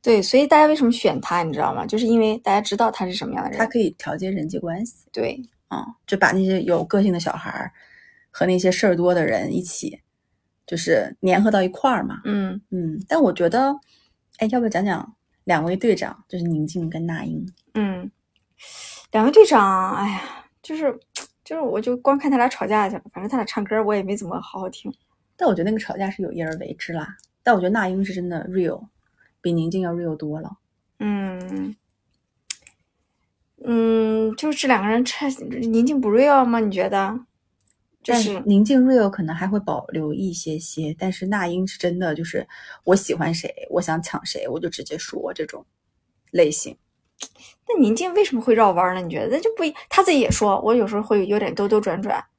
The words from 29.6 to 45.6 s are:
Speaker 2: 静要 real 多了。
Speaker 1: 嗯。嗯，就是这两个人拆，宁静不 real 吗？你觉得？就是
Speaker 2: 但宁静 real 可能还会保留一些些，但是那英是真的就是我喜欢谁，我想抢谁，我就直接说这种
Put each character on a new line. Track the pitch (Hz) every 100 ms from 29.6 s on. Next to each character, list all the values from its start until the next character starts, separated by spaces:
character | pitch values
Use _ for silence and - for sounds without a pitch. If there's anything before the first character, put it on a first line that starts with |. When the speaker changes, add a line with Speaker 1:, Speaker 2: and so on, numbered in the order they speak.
| 165
Speaker 2:
静 | 190
要 | 180
real | 170 170 156
多 | 151 151
了。 | 160 196 _ _ _ _
Speaker 1:
嗯。 | 208 202 190 185 185 190 190 214 _ _ _ _ _ _ _ - - _ _ _ _ _ _ _ _ _
嗯， | - 233 226 226 220 220 220 214
就 | 302
是 | 294
这 | 277
两 | 226
个 | 202
人 | 233 247
拆， | - 294 262 - -
宁 | 233 226 247
静 | 294
不 | 226
real | 220 285 277
吗？ | 240 233
你 | 220
觉 | 190 190
得？ | 196 196 226 247 _ _ _ _ - _ _
就 | - 240
是 | 208
Speaker 2:
但 | 196 208
宁 | 202 214
静 | 269 254
real | 254 202
可 | 196
能 | 160
还 | 165 185
会 | 202
保 | 196 139 -
留 | 170 151
一 | 151 190
些 | 165 - 156
些， | - - 156 160
但 | 190
是 | 185 190
那 | 202 175
英 | 175 190
是 | -
真 | 180 175
的 | 175
就 | 151
是 | 165 - - - - -
我 | -
喜 | 196 -
欢 | - 151
谁， | 165 - - -
我 | 175
想 | 175 160
抢 | 165 - -
谁， | - -
我 | 143
就 | 170
直 | -
接 | - 156
说 | - - 175
这 | 185 156
种 | -